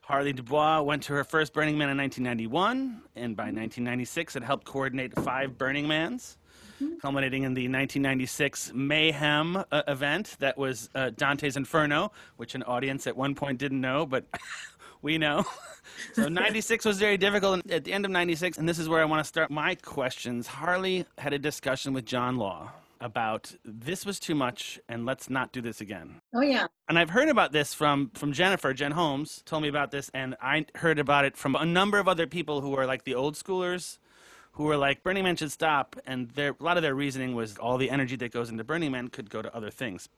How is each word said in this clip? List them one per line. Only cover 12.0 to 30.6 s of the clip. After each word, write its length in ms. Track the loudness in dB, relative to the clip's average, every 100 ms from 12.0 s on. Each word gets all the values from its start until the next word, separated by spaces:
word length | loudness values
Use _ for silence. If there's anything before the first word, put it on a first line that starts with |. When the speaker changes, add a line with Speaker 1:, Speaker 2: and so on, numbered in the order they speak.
| 0 -6 -20 -14
Speaker 1:
which 180 | -10 -8
an 80 |
audience 420 | -2 -2 0 -2 -4
at 120 | -2
one 180 | -2 0
point 240 | -4 -2
didn't 220 | -2 0
know, 240 | 0 0 0
but 180 | -2 -4 -12 -10 -14
<laughs> 380 | -14 -18 -20 -8
we 160 | -2 2
know. 260 | 4 2 0
<laughs> 40 | -6 -16 -20 -18 -14 -4
So 160 | 0 2
ninety-six 560 | 4 2 2 0 2 2
was 120 | 4
very 200 | 4 4
difficult, 440 | 4 4 2 2
and 100 | 0
at 120 | -2
the 80 | 0
end 140 | -2 2
of 60 |
ninety-six, 460 | 2 2 0 -2 0
and 120 | 0
this 100 | 0
is 80 | 2
where 140 | 4
I 40 | 4
wanna 200 | 2 0
start 260 | -2 0
my 240 | 0 0 -2
questions, 720 | -6 -2 -2 -2 -6 -4 -6
Harley 580 | -4 0 0 2 -2 -4 -6
had 160 | -4
a 60 | -2
discussion 520 | -2 -2 -2 -2 -2
with 140 | -4 -2
John 320 | 0 0 0
Law 340 | -2 -4 -12 -16 _ _
about, 520 | -6 -2 0 -2 -6 -18 -16
"This 400 | -10 -8 -6 -6
was 120 | -6
too 180 | -2 0
much, 440 | 0 -2 -12 -12 -10
and 180 | -6 -4
let's 240 | -4 -2
not 220 | -2 -2
do 80 | -6
this 220 | -8 -8
again." 400 | -10 -10 -12 -18 _
Speaker 2:
Oh, 60 | 0
yeah. 280 | 2 2 -2 _ 2
Speaker 1:
And 100 | 2
I've 120 | 4
heard 180 | 4 4
about 240 | 4 4
this 220 | 2 0
from, 380 | 2 2 4 0
from 180 | -2 -2
Jennifer. 420 | 2 4 4 0
Jen 180 | 0 -2
Holmes 500 | 2 2 0 -4 -10 -6
told 180 | -2
me 40 | 0
about 240 | 0 -2
this, 180 | -4 -6
and 240 | -6 -6 -4
I 240 | 0 0